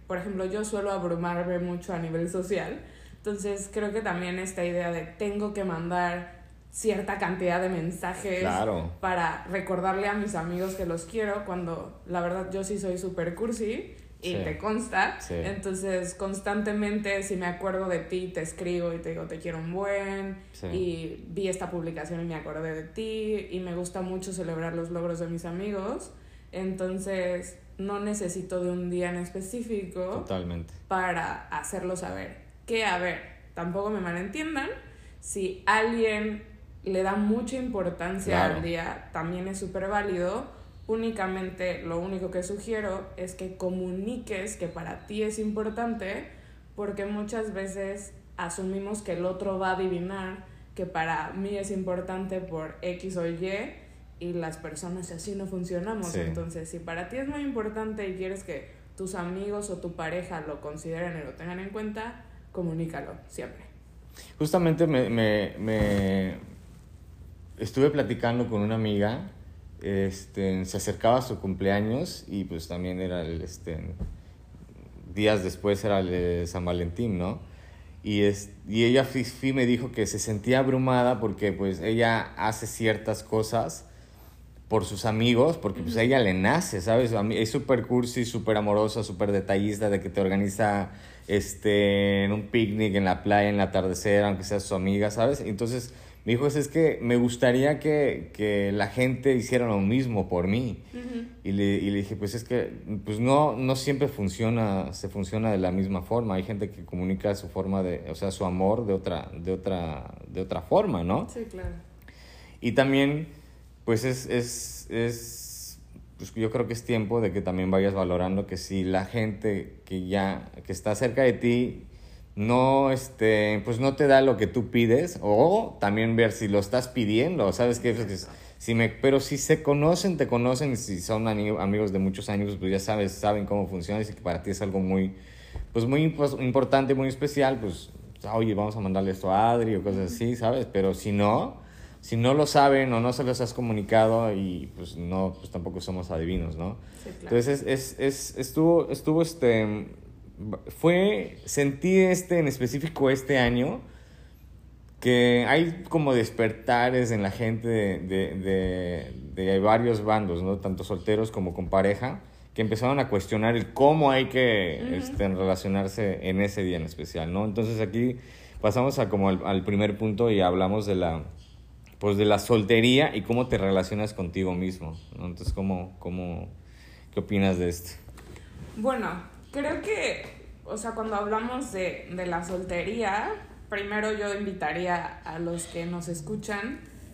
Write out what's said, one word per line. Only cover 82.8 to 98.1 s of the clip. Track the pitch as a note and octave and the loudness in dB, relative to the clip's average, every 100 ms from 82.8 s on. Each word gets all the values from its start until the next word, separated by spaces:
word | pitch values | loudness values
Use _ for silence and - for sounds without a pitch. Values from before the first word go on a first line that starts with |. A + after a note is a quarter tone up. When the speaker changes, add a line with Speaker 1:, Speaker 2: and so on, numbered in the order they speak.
| A2+ G#2 A2 G#2+ | 0 2 -2 -4
Speaker 2:
cosas | - A2 G#2+ A#2 D#3 - - - - - - - - - - | 0 0 2 0 -2 -6 -14 -20 -20 -20 -20 -20 -20 -20 0
por | A2 F#2 | 0 0
sus | G2+ A2+ | -2 0
amigos, | A2 A#2+ A#2 D3+ E3 | 4 6 6 6 4
porque, | G2+ F#2+ | -2 -4
pues, | D#2+ | -2
Speaker 1:
Ujú. | A2+ | 2
Speaker 2:
a | |
ella | A#2+ C3+ | 4 6
le | G2+ | 6
nace, | F#2 G2+ D#3+ - G2 | 4 4 4 0 -2
¿sabes? | G2+ A#2 A#2+ | 4 4 4
A | A2+ | 2
mí, | G#2+ G2+ | 0 2
es | C#3+ | 0
súper | C#3+ - B2 - | 0 2 2 4
cursi, | B2 A#2+ B2+ | 2 2 0
súper | A#2 A2+ A2+ G#2+ | -2 -2 0 2
amorosa, | G#2 G#2 G#2+ A#2 | 4 4 4 0
súper | G#2 F#2 G2+ | -4 -2 2
detallista, | G2+ G2 G2 G#2 G2+ G#2+ | 2 2 2 2 2 0
de | G2 | 0
que | F#2 | 0
te | G2 | 0
organiza, | F#2+ G2 G2+ G2 G#2 G2+ F#2+ - - - - | 2 2 2 2 2 2 -2 -8 -18 -14 0
este, | G2+ - - G#2+ G2+ G2+ G2+ G2+ G2 G2 | 0 0 -2 2 6 6 4 4 4 2
en | |
un | G#2+ G2+ | 0 0
picnic, | A#2+ A2 G#2+ G#2+ G2 | 2 2 2 2 4
en | F#2+ | 2
la | F2+ | 2
playa, | G#2 G#2 G#2 | 4 4 6
en | G2+ | 4
el | |
atardecer, | F#2+ G2 F#2 F2 G#2+ G2+ | 2 2 0 0 4 4
aunque | G#2 G2 | 4 0
sea | F2+ G2+ | -2 -4
su | - F#2+ | -2 0
amiga, | F#2+ G2+ G#2 | 2 2 2
¿sabes? | A2+ A#2 C#3+ | 2 2 2
Entonces, | G2 G2+ A#2 B2 A#2+ - - - G#2+ | -4 -2 -2 -4 -6 -14 -20 -6 0
me | |
dijo, | A#2+ C#3+ | 2 2
"Es, | D3 | 2
es | C#3+ | 0
que | E3 D#3 - | 4 4 4
me | A#2+ A#2+ | 2 4
gustaría | A#2+ A#2+ B2+ B2+ C#3 C#3 | 4 4 4 6 4 2
que, | D3+ D3+ C3 | 2 4 2